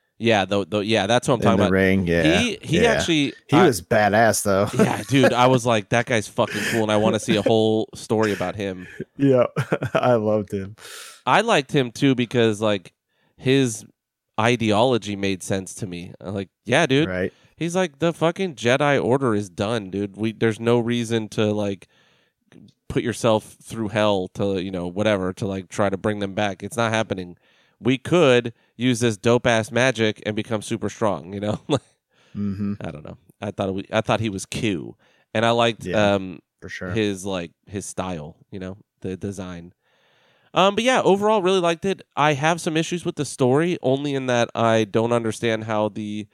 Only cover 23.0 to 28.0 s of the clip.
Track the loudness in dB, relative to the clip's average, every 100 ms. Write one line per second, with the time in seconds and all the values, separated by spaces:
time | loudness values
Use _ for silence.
23 | -2 0 2 2 0 -20 -14 -6 -4 0
24 | 2 0 -4 -4 -2 -2 -4 -6 -6 -2
25 | 0 0 -2 -4 -6 -6 -8 -2 -2 0
26 | -4 -4 -6 -2 -4 -4 -8 -2 0 0
27 | -2 -6 -8 -16 _ _ _ _ -2 -2